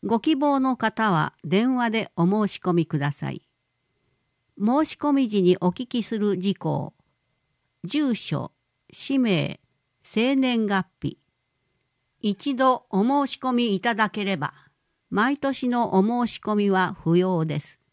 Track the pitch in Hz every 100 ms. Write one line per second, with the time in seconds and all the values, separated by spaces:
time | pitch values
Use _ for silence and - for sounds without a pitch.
0 | 196 220 311 302 294 277 262 247 220 214
1 | 220 170 151 _ 156 185 240 254 240 220
2 | 208 - 170 208 208 - 180 175 160 151
3 | 143 143 135 131 _ _ _ _ _ _
4 | _ _ _ _ _ - 202 262 311 -
5 | 294 277 254 214 180 180 180 175 254 247
6 | 202 226 208 190 185 190 160 143 - _
7 | _ _ _ _ _ _ _ _ 175 294
8 | 294 220 - 147 123 _ _ _ _ -
9 | - 277 240 175 143 - _ _ _ _
10 | _ - 240 277 262 240 214 196 180 _
11 | - - _ _ _ _ _ _ _ _
12 | _ _ 208 196 285 254 262 254 _ 190
13 | 220 285 277 - 262 240 240 196 240 220
14 | 214 - 202 190 147 - _ _ _ _
15 | _ 180 233 277 269 262 254 240 233 190
16 | 202 240 233 - - 208 202 190 180 196
17 | - 170 185 180 160 147 - - _